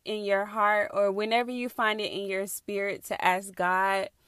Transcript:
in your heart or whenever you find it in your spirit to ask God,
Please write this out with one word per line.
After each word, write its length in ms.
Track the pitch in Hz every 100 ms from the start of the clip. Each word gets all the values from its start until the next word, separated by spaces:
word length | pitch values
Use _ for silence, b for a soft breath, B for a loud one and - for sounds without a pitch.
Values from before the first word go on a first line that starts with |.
| -
in 180 | 214
your 220 | 202 196 208
heart 460 | 214 208 208 208
or 180 | 196 202
whenever 380 | 196 220 233 247
you 200 | 247 247
find 300 | - 220 214
it 120 | 208
in 160 | 190 196
your 180 | 190 196
spirit 580 | - - 202 202 180 -
to 200 | - 180
ask 300 | 185 196 185
God, 540 | 180 185 196 196 - _